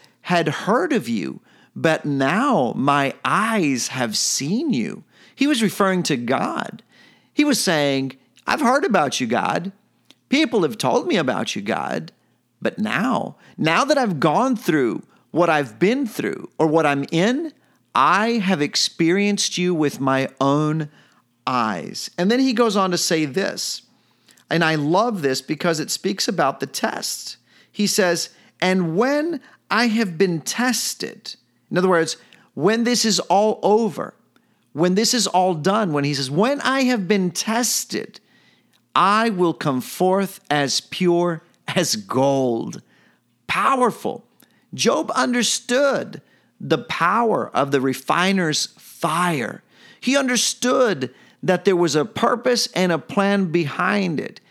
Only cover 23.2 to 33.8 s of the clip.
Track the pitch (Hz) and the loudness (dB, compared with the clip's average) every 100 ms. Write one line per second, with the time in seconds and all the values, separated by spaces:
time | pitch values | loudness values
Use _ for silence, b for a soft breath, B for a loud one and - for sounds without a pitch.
23.2 | 147 139 196 - - - - b b b | 0 -2 -4 -4 -8 -10 -14 b b b
24.2 | b b b 165 160 156 147 180 240 202 | b b b 0 2 2 2 2 2 0
25.2 | 139 131 - 151 175 156 - - 190 196 | -2 -2 -4 -2 -2 -2 -4 -4 -4 -4
26.2 | - 175 139 - 139 - 254 - - - | -4 0 -2 -2 -8 -4 -6 -4 -8 -10
27.2 | - - b b b - 202 - 180 165 | -12 -18 b b b -4 0 2 2 0
28.2 | - b b b 180 185 165 165 254 294 | -4 b b b 0 2 2 0 2 0
29.2 | 330 285 B B _ 208 240 220 202 160 | -2 -6 B B _ 0 2 2 -2 0
30.2 | 190 165 - - 254 - - - - - | 0 0 -4 -2 -2 -2 -4 -8 -12 -12
31.2 | - - _ _ _ 175 185 170 160 - | -18 -18 _ _ _ 0 4 4 2 -4
32.2 | b b b - 175 226 233 233 220 175 | b b b -2 0 2 2 2 2 0
33.2 | - 190 214 - 190 214 | 2 2 2 2 2 2